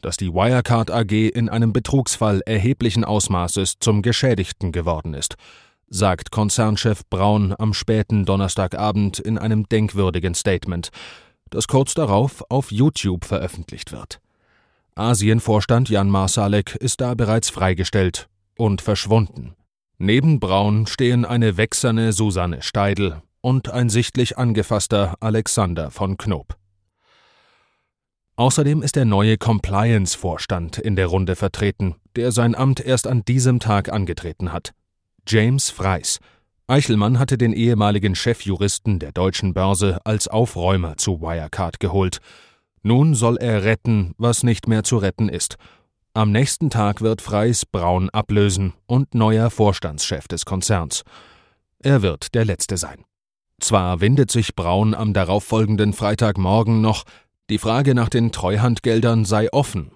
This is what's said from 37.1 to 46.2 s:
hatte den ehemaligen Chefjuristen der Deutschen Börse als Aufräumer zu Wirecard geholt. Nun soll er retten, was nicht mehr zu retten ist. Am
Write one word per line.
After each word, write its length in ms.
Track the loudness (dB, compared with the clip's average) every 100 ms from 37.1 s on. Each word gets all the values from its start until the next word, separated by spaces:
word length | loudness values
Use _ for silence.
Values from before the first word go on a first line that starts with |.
| 2
hatte 180 | 2 2
den 140 | 0
ehemaligen 640 | 2 2 4 2 2 0 0
Chefjuristen 840 | -2 -2 -2 -2 -2 -2 -2 -2
der 140 | -4
Deutschen 420 | -2 -2 0 -2
Börse 460 | 0 0 2 0 0 -2
als 240 | -4 -2
Aufräumer 640 | -2 -2 0 0 0 -2 -4
zu 240 | -4 -2
Wirecard 600 | -4 -6 -6 -6 -6 -4
geholt. 380 | -2 0 0 -4 -16 -20 _ _ _ _
Nun 320 | 2 4 4
soll 220 | 4 2 0
er 300 | 0 0 2
retten, 480 | 0 2 0 0 0
was 260 | 0 2
nicht 260 | 2 0 0
mehr 140 | 0
zu 120 | 2 0
retten 320 | 0 0 -2
ist. 300 | -2 -8 -10 -20 _ _ _ _
Am 180 | 0